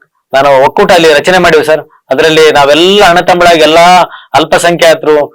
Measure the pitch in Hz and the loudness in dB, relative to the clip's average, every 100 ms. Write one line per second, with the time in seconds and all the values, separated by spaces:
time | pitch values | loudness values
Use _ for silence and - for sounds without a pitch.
0 | _ _ _ 135 143 131 - - 196 180 | _ _ _ -2 0 2 0 0 0 2
1 | 160 147 143 185 170 156 143 156 - _ | 2 0 0 0 0 0 -2 -4 -6 _
2 | - 135 160 156 156 143 139 147 180 202 | -8 -4 -2 0 0 2 0 0 0 0
3 | 190 175 180 180 175 170 151 160 175 180 | 0 0 -2 0 0 0 0 2 2 2
4 | 165 - - 139 156 180 170 170 165 151 | 0 -8 -6 -4 -2 -2 -2 0 0 0
5 | 147 151 143 | 0 -2 -2